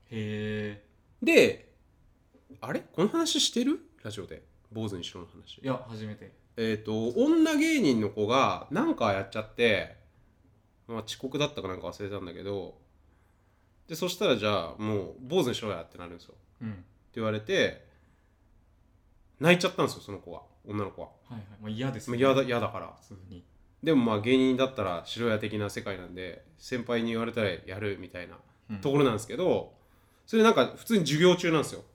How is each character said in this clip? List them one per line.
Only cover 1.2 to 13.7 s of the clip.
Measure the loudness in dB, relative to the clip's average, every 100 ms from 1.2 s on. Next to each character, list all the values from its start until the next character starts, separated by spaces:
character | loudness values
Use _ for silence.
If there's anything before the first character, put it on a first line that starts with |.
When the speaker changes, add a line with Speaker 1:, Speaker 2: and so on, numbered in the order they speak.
Speaker 1:
ー。 | 4
Speaker 2:
で、 | 6 6 2 -14 _ _ _ _ _ _ _ _ -14
あ | -6
れ？ | -6
こ | -6 -2
の | 0
話 | 2 0 0
し | 0
て | 2
る？ | 0 -2 -6 _
ラ | -12
ジ | -10
オ | -12
で。 | -14 -18 _ _
坊 | -6 -6
主 | -6
に |
し | -10
ろ | -12
の | -18
話。 | -20 -20 -10
Speaker 1:
い | -6
や、 | -6 -6
初 | -12 -10
め | -12
て。 | -16 _ _ -4
Speaker 2:
え | -2 -2
ー |
と、 | -2 -2 0
女 | 2 4 6 4 4
芸 | 2 4
人 | 4 2
の | 0
子 | -2 0
が | 4 2 0 -4
な | -2 -2
ん | 0
か | 0
や | 0
っ | -4
ち | -8
ゃ |
っ | -8
て、 | 0 2 2 -2 -14 _ _ _ _ _ _ _ _ -12
ま | -10
あ、 |
遅 | -10 -10
刻 | -6 -2
だ | -2
っ |
た | -4
か | -8
な | -6
ん |
か | -8
忘 | -8
れ | -8
た | -8
ん | -10
だ |
け | -10
ど、 | -8 -6 -8 -16 _ _ _ _ _ _ _ _ _